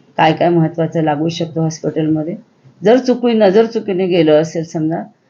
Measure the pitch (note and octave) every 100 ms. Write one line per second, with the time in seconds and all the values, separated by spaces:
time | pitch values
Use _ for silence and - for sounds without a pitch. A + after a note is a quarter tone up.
0 | _ - D#3+ D#3+ E3+ E3+ D#3+ D#3+ D#3+ E3
1 | D#3 D3 E3 E3 E3 D#3+ D#3+ D#3+ D3+ D3+
2 | D#3 D#3 D#3 G3 - _ _ - F3+ B3+
3 | B3+ B3 A#3+ A3 G#3 F#3+ A3+ A3+ G#3+ F#3
4 | F#3 F3 D#3 D3+ E3 E3+ D#3+ E3+ D#3 E3+
5 | G#3 _ _